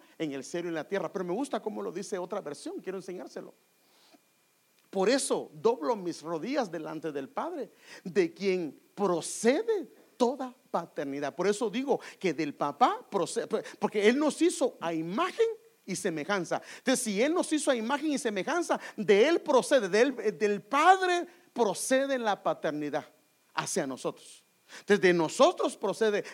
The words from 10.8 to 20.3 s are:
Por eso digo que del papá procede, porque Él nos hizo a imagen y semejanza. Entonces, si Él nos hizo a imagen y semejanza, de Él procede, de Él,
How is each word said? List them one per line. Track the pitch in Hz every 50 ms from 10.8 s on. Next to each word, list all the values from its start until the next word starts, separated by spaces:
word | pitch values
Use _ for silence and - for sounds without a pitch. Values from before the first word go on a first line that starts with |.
| 170 - _ 170 147 143 135 143 147 139 -
Por | - 180
eso | 202 202 - 247 202
digo | 175 254 269 285 208 - - - - -
que | - 175 143
del | 160 156 143 139
papá | - 156 143 143 - 240 330 415 494 - -
procede, | - 190 160 - - - - - 208 185 - - -
porque | - - - - 208 196 226
Él | 247
nos | 285 311 285 - -
hizo | 320 349 - - 285 233 - -
a | 156 170
imagen | 170 160 160 165 190 269 349 359 - - 453 453 440 - - _ _ _ _
y | 202 185
semejanza. | - - 185 160 151 143 - 202 190 165 - 160 - - - -
Entonces, | - - 262 262 - -
si | 220 190 196
Él | 247 302 349
nos | 349 - -
hizo | 320 294 - 302
a | 262
imagen | 233 220 233 285 269 294 311
y | 285
semejanza, | - - 226 208 190 170 233 302 349 320 - 294 214 - - -
de | - 202 185 202 202 240
Él | 311 339 -
procede, | - 311 277 240 - - 294 254 202 180
de | 180 214
Él, | 247 285 254 - 190 214